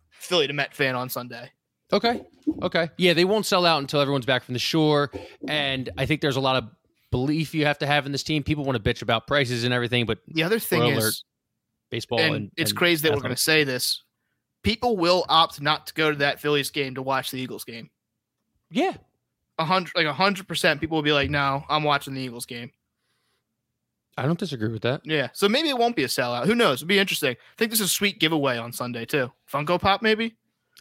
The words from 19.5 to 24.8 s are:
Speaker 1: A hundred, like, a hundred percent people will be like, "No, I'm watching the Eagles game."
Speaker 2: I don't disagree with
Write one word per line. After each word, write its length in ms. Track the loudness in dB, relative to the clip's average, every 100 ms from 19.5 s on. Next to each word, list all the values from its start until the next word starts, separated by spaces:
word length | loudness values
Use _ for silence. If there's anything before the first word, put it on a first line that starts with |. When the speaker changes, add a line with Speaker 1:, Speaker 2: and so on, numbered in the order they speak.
| -6
Speaker 1:
A 60 | 0
hundred, 260 | 0 0 -2
like, 120 | -2
a 60 |
hundred 340 | 2 0 0 -4
percent 340 | 0 2 2
people 140 | 0 2
will 60 |
be 100 | 4
like, 160 | 4 2
"No, 340 | 0 0 -2 -2
I'm 140 | 0
watching 320 | 2 0 -2 -8
the 60 |
Eagles 260 | -10 -10 -12
game." 240 | -12 -14 -18 _ _ _ _ _ _ _ _ _ _ _ _ _ -4
Speaker 2:
I 60 | -2
don't 140 | -2
disagree 320 | -4 -4 -4
with 100 | -2